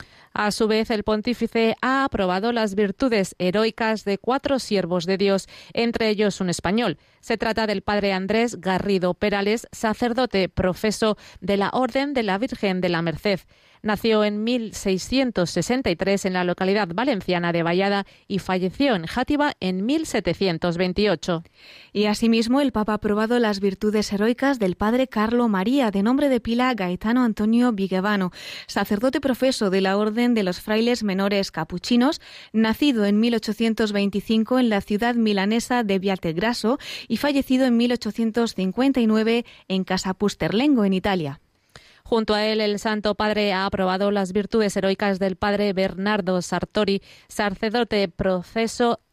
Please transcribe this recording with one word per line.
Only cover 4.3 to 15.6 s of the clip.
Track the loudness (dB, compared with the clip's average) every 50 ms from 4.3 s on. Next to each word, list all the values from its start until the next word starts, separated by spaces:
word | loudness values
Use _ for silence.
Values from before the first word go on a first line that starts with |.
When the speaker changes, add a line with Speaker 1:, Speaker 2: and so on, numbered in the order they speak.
| -2 0 0 0 -2 -2
Speaker 1:
siervos | -2 0 -2 0 0 0 -2 -2 0
de | 0 0
Dios, | 2 2 2 2 2 -2 -6 -18 -20 -18 -8
entre | -4 -2 -2 0 0 0 0 0
ellos | 2 2 0 0 0 0
un | -2 -2
español. | -2 -2 -2 0 0 0 0 0 -2 -4 _ _ _ _
Se | -6 -4 -2 -2
trata | 0 -2 0 0 0
del | 0 -2 -2
padre | -2 -2 0 0 2 0
Andrés | 0 0 -2 0 0 0 0 0 -2 -4
Garrido | -2 -2 0 0 0 0 0 2 2 0 -2
Perales, | 0 -2 0 0 0 0 0 -2 -2 -4 -10
sacerdote | -10 -4 -2 -2 -2 0 -2 -2 0 0 -2 0 0 0 0 0
profeso | -2 0 0 0 0 0 -2 -2 -2 0 0 0 0 -2 -6 -20 -20 -8
de | -4 -2 0
la | 0 0 0
Orden | 0 0 -2 0 0 -2 -2 -2
de | -2 -2
la | -2 0 -2 -2
Virgen | -2 -4 -4 -2 -2 -2 -2 0
de | 0 0
la | 0 0
Merced. | -2 -2 -4 -2 -2 -2 -2 -2 -4 _ _ _ _ _ _ _
Nació | -4 -4 -2 0 2 2 2 4 2
en | 2 0 -2
mil | -2 -2 -2 -2 -2 -6 -8
seiscientos | -6 -2 -2 -2 -2 -2 -2 0 0 0 0 0 0 -2 0
sesenta | 0 -2